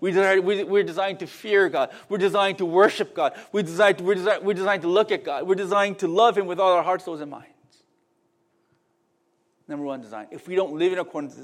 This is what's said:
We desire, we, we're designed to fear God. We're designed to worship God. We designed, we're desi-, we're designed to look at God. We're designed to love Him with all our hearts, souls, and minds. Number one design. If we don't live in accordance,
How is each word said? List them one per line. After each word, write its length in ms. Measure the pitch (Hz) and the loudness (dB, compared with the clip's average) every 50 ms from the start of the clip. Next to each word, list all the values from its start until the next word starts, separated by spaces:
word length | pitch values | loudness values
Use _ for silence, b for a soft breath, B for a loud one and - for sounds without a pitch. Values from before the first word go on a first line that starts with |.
We 100 | - 196 | -2 0
desire, 300 | 175 190 196 190 190 196 | 2 4 4 4 4 4
we, 220 | 185 185 208 196 190 | 2 2 0 -2 -2
we're 180 | 160 196 202 190 | 0 0 0 0
designed 360 | 170 160 175 190 196 185 - | 0 -2 -4 -4 -4 -4 -8
to 80 | 175 - | -12 -14
fear 420 | - - - 220 208 202 190 165 | -14 -14 -4 0 2 4 4 2
God. 220 | 127 127 127 - B B B - | 2 0 -2 -2 B B B -8
We're 80 | 196 202 | -2 0
designed 400 | 185 196 175 202 196 196 185 - | 0 2 2 2 2 0 0 -2
to 80 | 190 | -4
worship 500 | 170 165 180 202 214 - - 208 - - | 2 4 6 6 6 4 0 -6 -6 -4
God. 180 | 170 156 135 B B B B - | -2 -2 -2 B B B B -4
We 100 | 208 196 | -4 -4
designed, 380 | 156 165 175 208 202 190 196 | -2 0 2 4 4 4 2
we're 140 | 180 180 208 | 0 0 0
desi-, 280 | 185 180 208 202 - 185 | 0 0 0 -2 0 -2
we're 100 | 196 208 | -2 -2
designed 280 | 175 190 202 202 190 | 0 0 -2 -2 -2
to 80 | 151 170 | -2 0
look 240 | 175 202 220 214 208 | 2 2 2 2 -2
at 100 | - - | -4 -4
God. 240 | 160 143 135 160 180 | -6 -6 -4 -2 -2
We're 80 | 190 | -2
designed 440 | 185 202 180 196 202 202 202 190 196 | -2 0 0 2 2 2 0 -2 -4
to 80 | 190 170 | -4 0
love 300 | 165 196 226 233 190 202 | 2 4 4 4 4 2
Him 80 | 196 | -2
with 140 | 175 180 170 | -2 -2 0
all 140 | 196 185 180 | 2 4 4
our 100 | 175 156 | 2 2
hearts, 220 | 175 185 185 - | 0 -2 -4 -4
souls, 160 | 180 165 151 | -8 -10 -10
and 100 | 151 147 | -12 -14
minds. 160 | 135 117 - - _ _ _ _ _ _ _ _ _ _ _ _ _ _ _ _ _ _ _ _ _ _ _ _ _ _ _ _ _ _ _ _ _ _ _ _ _ _ _ _ _ _ _ - | -16 -18 -20 -20 _ _ _ _ _ _ _ _ _ _ _ _ _ _ _ _ _ _ _ _ _ _ _ _ _ _ _ _ _ _ _ _ _ _ _ _ _ _ _ _ _ _ _ -14
Number 180 | 151 143 147 | -12 -10 -8
one 160 | 139 135 131 | -8 -8 -10
design. 260 | 117 107 113 107 107 - | -12 -14 -14 -14 -14 -14
If 160 | 170 143 - 175 | -16 -18 -12 -4
we 80 | 180 | -2
don't 180 | 190 190 - 151 | -2 -2 -2 -2
live 180 | 156 170 185 | -2 -2 0
in 80 | 185 180 | 0 -2
accordance, 400 | 165 175 - 160 147 135 120 127 | -6 -6 -8 -10 -10 -10 -12 -18